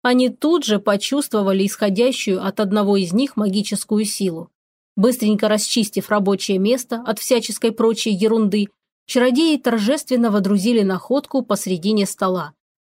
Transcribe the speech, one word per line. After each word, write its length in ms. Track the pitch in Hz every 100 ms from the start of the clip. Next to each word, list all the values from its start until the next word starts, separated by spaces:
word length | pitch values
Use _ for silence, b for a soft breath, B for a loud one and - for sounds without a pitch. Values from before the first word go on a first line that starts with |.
Они 280 | 247 254 254
тут 360 | - 302 339 220
же 140 | 208
почувствовали 840 | 208 202 - 285 285 214 196 190 196
исходящую 800 | - 208 190 247 262 - 185 190
от 140 | 196
одного 380 | 208 214 202 202
из 160 | 175
них 240 | 196 277 -
магическую 640 | 208 196 202 202 - 214
силу. 460 | 214 - 190 160 170 _ _ _ _ -
Быстренько 500 | 226 247 214 208 214
расчистив 640 | 208 - 240 208 - -
рабочее 480 | 208 196 196 - 190
место 440 | 202 254 - 233 247
от 140 | 214
всяческой 520 | - 240 226 202 233
прочей 400 | 226 226 226 226
ерунды, 560 | 190 214 226 208 208 202 _ _ _ -
чародеи 500 | 254 247 254 330 285
торжественно 760 | 247 226 208 294 - 254 233
водрузили 520 | 202 196 202 202 233
находку 600 | 190 180 - 269 - 269
посредине 640 | 247 202 - 180 190 214 196
стола 480 | - 190 185 151 _ _ _